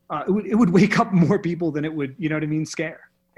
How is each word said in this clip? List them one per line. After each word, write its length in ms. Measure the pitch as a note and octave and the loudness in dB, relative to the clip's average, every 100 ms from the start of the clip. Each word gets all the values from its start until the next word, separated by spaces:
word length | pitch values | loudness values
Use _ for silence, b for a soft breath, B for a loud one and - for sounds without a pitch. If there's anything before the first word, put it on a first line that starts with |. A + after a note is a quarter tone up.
| - | -10
uh, 140 | D#3 E3 | -6 -2
it 40 | |
would, 160 | G3+ F#3+ | -2 0
it 80 | A3 | 2
would 140 | G#3 | 4
wake 280 | F3+ - - | 4 4 2
up 140 | A3+ | 2
more 260 | F#3+ D3+ G#3 | 2 4 2
people 320 | E3 E3+ E3+ | -2 -4 -4
than 160 | D3 D#3 | -4 -4
it 80 | |
would, 200 | D#3 C#3 C3+ | -4 -8 -6
you 100 | D#3 | -4
know 80 | D#3 | -2
what 60 | |
I 40 | D3+ | -2
mean, 200 | D#3 D3+ | -4 -4
scare. 340 | - E3 - - _ _ | -6 -8 -10 -20 _ _